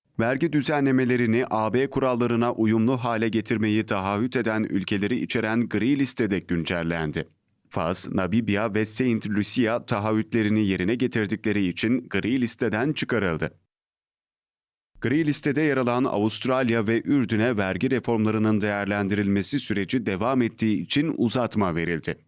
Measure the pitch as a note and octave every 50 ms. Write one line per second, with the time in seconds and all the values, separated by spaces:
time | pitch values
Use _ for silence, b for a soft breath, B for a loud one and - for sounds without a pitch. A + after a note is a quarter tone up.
0 | _ _ _ - A2+ A#2+ C3+ C3+ E3+ E3 D3+ D3+ B2 - D3+ D3 C#3 C#3 C3 C3
1 | C3 B2 B2+ A#2+ B2 A2+ A2 A#2 C3 - - A2 A2 A2 G2+ B2+ C3+ C3+ - C3+
2 | C3 C3 B2 A#2 B2 A#2 A#2+ A#2 A#2 A#2+ - - A2+ A2 A2 A2+ A2 A#2+ C3+ B2
3 | A#2 B2 A#2 A2 A2+ A2+ G#2 A2 G#2+ - A#2+ G#2+ A2 G#2+ G#2+ A2 G#2+ G#2+ A2 G2
4 | F#2+ G2 G2+ G2+ A#2+ B2+ - B2+ A2+ A2+ A2 A2 G#2+ - - G2+ F#2 - A2 G2
5 | G2+ G2+ B2 - - - - A#2+ G#2+ A2 A2+ A#2+ A#2 G2+ - G#2 G#2 B2+ D3 C#3
6 | C#3 C3 - - A#2+ G2 G2+ F2+ - - F2 E2+ D#2+ - F#2+ F2 E2 E2 E2+ E2
7 | D#2+ D#2 D2 E2 D#2 - _ _ _ _ _ _ _ _ - G2+ E2+ E2 F#2 -
8 | - - - G2+ F#2 F2+ F#2+ A#2+ A2+ G#2+ G2+ G2 A2 A2+ G2 G#2+ A2 G#2+ G#2+ -
9 | C3 B2+ A2+ G#2+ - G#2+ G#2 G#2 G2+ - - C3 A#2+ G#2+ A#2 A#2+ - - A#2+ G#2
10 | G2+ A2 A2 A2 G#2+ - - A#2 G#2+ G#2 G#2+ A2 G#2+ G2 F#2+ F#2 F2+ F#2 B2 B2
11 | C3 A#2+ - A#2 G#2+ F#2 A2 G#2 - A2 G2+ G#2 G2 F2+ E2+ - - A2 B2 C3
12 | - - - G2 F#2 G2+ B2+ C3+ B2 A#2 - - B2+ A2 G2+ G#2+ B2 D3+ D3 -
13 | - - B2 A2 G2+ F2+ D#2+ D2+ D#2+ D2 - _ _ _ _ _ _ _ _ _
14 | _ _ _ _ _ _ _ _ _ _ _ _ _ _ _ _ _ _ _ -
15 | - A2+ C3 D#3 E3 D3 C#3+ - - D3+ C3 C#3+ D#3+ D3+ C#3 C3 B2+ A#2+ A#2+ B2
16 | C3 - - G#2 G#2 A2 - - - B2 C3 C3 C3+ A#2 A2+ A#2 G#2+ G#2 A#2 A2+
17 | - - C#3+ C#3+ A#2+ F#2 A#2 G#2 A2 B2+ B2 G#2 G2 F#2 F#2+ F#2 B2 C3 C3 A#2
18 | - - A#2 A2 G#2+ G#2+ G#2+ A2 A2 A2 G#2+ G#2 G2+ G#2 G2+ G2+ G2+ G2 G#2 G2+
19 | G2+ F#2+ G#2 G2+ G2+ G2 G2+ G2+ F#2+ - - C#3+ - - G#2+ G2+ G2 E2+ - C3
20 | A2+ A2 G2 F2 G#2+ B2 C3+ C3 A#2+ A2+ - - A#2 A2 G#2+ - F2 - - C#3
21 | D3 D#3+ - - A#2+ A2+ - C3 A#2+ G#2+ - A2+ G2+ F2+ D#2+ E2 E2 D#2+ E2+ D#2+
22 | - - C#2+ - _